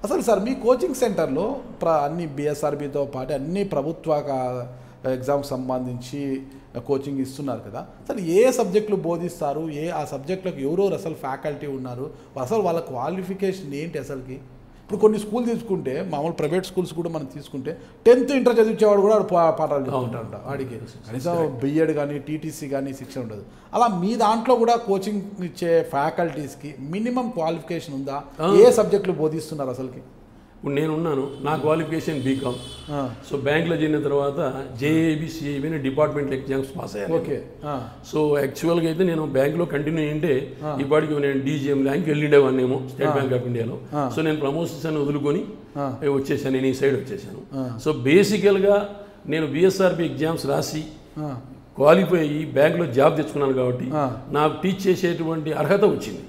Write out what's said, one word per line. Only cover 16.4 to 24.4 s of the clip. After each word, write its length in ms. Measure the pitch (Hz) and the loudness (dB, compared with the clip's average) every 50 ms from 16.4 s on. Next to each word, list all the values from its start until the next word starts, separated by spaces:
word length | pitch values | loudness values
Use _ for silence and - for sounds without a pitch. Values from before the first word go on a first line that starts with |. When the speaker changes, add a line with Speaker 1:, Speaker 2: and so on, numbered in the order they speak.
| 151 147 165 185 185 | -2 0 0 0 -2
Speaker 1:
స్కూల్స్ 280 | - - 185 180 175 160 | -2 -4 -4 -4 -4 -6
కూడా 160 | 165 165 170 | -6 -6 -4
మనం 160 | 165 156 139 | -6 -6 -8
తీసుకుంటే, 520 | 131 - 147 139 - - 135 117 151 170 - - - - - - | -8 -12 -14 -14 -10 -10 -8 -8 -8 -10 -10 -14 -20 -20 4 8
టెన్త్ 260 | 220 247 254 254 269 | 8 10 10 8 2
ఇంటర్ 240 | 285 262 233 247 233 | 2 4 4 4 6
చదివించేవాడు 460 | 226 220 220 214 - 214 208 202 202 | 6 6 4 4 4 6 6 8 6
కూడా 140 | 190 208 220 | 6 6 6
ఆడు 80 | 208 185 | 4 4
పా-, 260 | 185 185 170 165 160 | 2 4 4 4 4
పాఠాలు 320 | 156 - 156 147 147 143 | 4 2 0 0 0 0
చెప్తుంటారంట. 540 | 131 127 131 131 123 117 113 120 113 101 107 | 0 0 -2 -2 -2 -2 -4 -6 -8 -10 -12
Speaker 2:
అవును. 120 | 101 - | -12 -10
Speaker 1:
వాడికి 280 | 127 143 139 131 120 120 | -8 -8 -8 -8 -8 -10
Speaker 2:
Yes, 80 | 107 110 | -12 -12
yes, 260 | - - - - 107 | -14 -16 -18 -14 -10
Speaker 1:
కనీసం 260 | 113 131 127 175 175 | -10 -4 -2 -2 0
Speaker 2:
correct. 260 | 170 160 147 131 120 | 0 0 0 -2 -2
Speaker 1:
బిఎడ్ 300 | 131 139 147 160 160 156 | -2 0 4 4 4 4
కానీ, 280 | 156 147 143 143 147 143 | 2 0 -2 -2 -4 -8
టీటీసీ 500 | 135 151 156 151 156 156 147 - 151 139 | -6 -6 -8 -6 -6 -10 -10 -10 -8 -4
కానీ 240 | 139 135 135 139 127 | -4 -4 -4 -6 -8
శిక్షణ 280 | - 135 127 - 135 | -10 -12 -10 -8 -8
ఉండదు. 220 | 120 110 107 101 92 - - - - - - | -8 -8 -10 -12 -14 -16 -20 -20 -18 -6 2
అలా 140 | 220 240 | 2 2
మీ 280 | 233 196 175 175 202 240 | 2 2 0 -2 -2 2
దాంట్లో 400 | 240 226 208 226 233 | 2 2 2 2 2